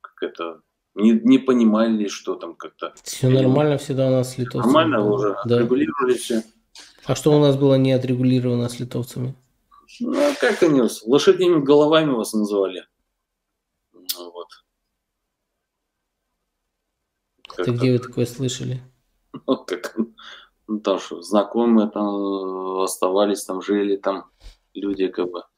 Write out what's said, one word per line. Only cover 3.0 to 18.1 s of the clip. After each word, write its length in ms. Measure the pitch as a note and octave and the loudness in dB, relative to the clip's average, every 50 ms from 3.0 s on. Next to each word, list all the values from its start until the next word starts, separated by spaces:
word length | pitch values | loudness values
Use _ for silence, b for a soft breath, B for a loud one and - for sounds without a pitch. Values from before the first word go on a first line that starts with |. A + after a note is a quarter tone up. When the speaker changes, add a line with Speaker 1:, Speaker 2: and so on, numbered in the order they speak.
| _ | _
Speaker 2:
Всё 240 | - - - - B2+ | -16 -8 -2 2 2
Speaker 1:
Я 60 | B2+ | 4
не 60 | C3 C3 | 4 4
Speaker 2:
нормально 340 | B2+ C3 C#3+ D3+ D3+ C#3+ | 4 2 2 2 2 0
всегда 300 | C3 - - C3+ C3 C3+ | -2 -2 -4 -2 0 0
у 40 | C3 | 2
нас 220 | C3 B2+ B2 B2+ - | 2 0 0 -2 -4
с 40 | |
литовцами 340 | - B2 A#2+ - - A#2 A#2 C#3+ | -8 -8 -6 -4 -2 2 4 4
Speaker 1:
Нормально, 280 | D#3 E3 D#3+ C3+ A2 | 4 4 4 2 0
вы 40 | G#2 G#2 | 2 0
Speaker 2:
было. 60 | G#2 | 0
Speaker 1:
уже 200 | G2+ G#2 G#2 G2 G2 G#2 | 0 0 -2 -2 -4 -2
Speaker 2:
Да. 100 | A#2 A#2+ | 0 2
Speaker 1:
отрегулировали 580 | A#2+ A#2 A2+ B2+ C#3 D3+ D#3+ D#3+ - - F#3+ F#3 | 2 2 2 2 0 0 -2 -2 -2 0 0 0
всё. 260 | - - - A#2 A2 - _ _ _ _ _ _ B B B B B - | -2 -2 -4 -4 -4 -4 _ _ _ _ _ _ B B B B B -4
Speaker 2:
А 100 | - B2+ | -4 -4
что 160 | - - D#3 | 0 2 4
у 80 | D3+ D3 | 4 6
нас 160 | D3 C#3+ C3+ | 6 4 4
было 200 | C3+ C#3+ C3+ C3+ | 4 4 4 4
не 160 | C3+ C3 C3 C3 | 4 4 2 2
отрегулировано 760 | B2+ B2 B2+ B2+ B2 B2+ B2+ B2+ B2+ B2 B2 A#2+ A#2+ A#2+ A#2+ | 0 0 -2 -2 0 2 2 2 2 0 0 -2 -2 -2 -4
с 100 | - - | -6 -10
литовцами? 560 | B2 B2 - B2+ A#2+ - - C3 B2 B2+ C3+ _ _ _ _ _ _ _ _ _ _ _ - - | -12 -8 -8 -8 -8 -8 -8 -8 -8 -8 -10 _ _ _ _ _ _ _ _ _ _ _ -12 -10
Speaker 1:
Ну, 180 | A#3+ - C#4 C4+ | -6 -4 -2 0
а 140 | C#4+ D4 C4+ | 0 0 0
как 280 | - - B3 G3+ - F3+ | 0 0 0 2 2 2
они 180 | E3 D3 C3 | 4 4 4
вас, 220 | A#2 G#2 - - - | 2 0 -2 -6 -2
лошадиными 580 | A2 C3 C#3+ - G3 F#3 F3+ F#3 F3 F3 D#3 C#3 | 2 2 4 6 4 4 4 4 2 2 2 4
головами 480 | C3+ D3 D3 D3+ D3 D#3+ D#3+ D#3+ D3 | 4 4 6 6 4 4 2 2 2
вас 220 | C3 A2+ G#2 - - | -2 -2 -4 -2 -2
называли. 540 | G#2+ G#2+ G2+ G#2 G2 F#2+ F#2 F#2 F2+ - _ _ _ _ _ _ _ _ _ _ _ _ _ _ _ _ _ _ _ _ _ _ | -2 -2 0 0 0 0 0 -4 -10 -16 _ _ _ _ _ _ _ _ _ _ _ _ _ _ _ _ _ _ _ _ _ _
Ну, 380 | F2+ F2+ F2 F2 F2 F2 F2 | -20 -12 -12 -10 -10 -12 -16
вот. 160 | E2+ F2 F2 _ - _ _ _ _ _ _ _ _ _ _ _ _ _ _ _ _ _ _ _ _ _ _ _ _ _ _ _ _ _ _ _ _ _ _ _ _ _ _ _ _ _ _ _ _ _ _ _ _ _ _ _ _ _ _ _ _ _ _ | -14 -16 -16 _ -18 _ _ _ _ _ _ _ _ _ _ _ _ _ _ _ _ _ _ _ _ _ _ _ _ _ _ _ _ _ _ _ _ _ _ _ _ _ _ _ _ _ _ _ _ _ _ _ _ _ _ _ _ _ _ _ _ _ _
Speaker 2:
Это 100 | - - | -16 -8
Speaker 1:
Как-то 140 | - F2+ B2+ A#2+ | -6 -4 -2 -2
Speaker 2:
где 180 | A#2+ C3 B2+ | 0 2 2
вы 80 | B2+ A#2 | 2 0
Speaker 1:
так. 80 | B2 | -2
Speaker 2:
такое 180 | - | -6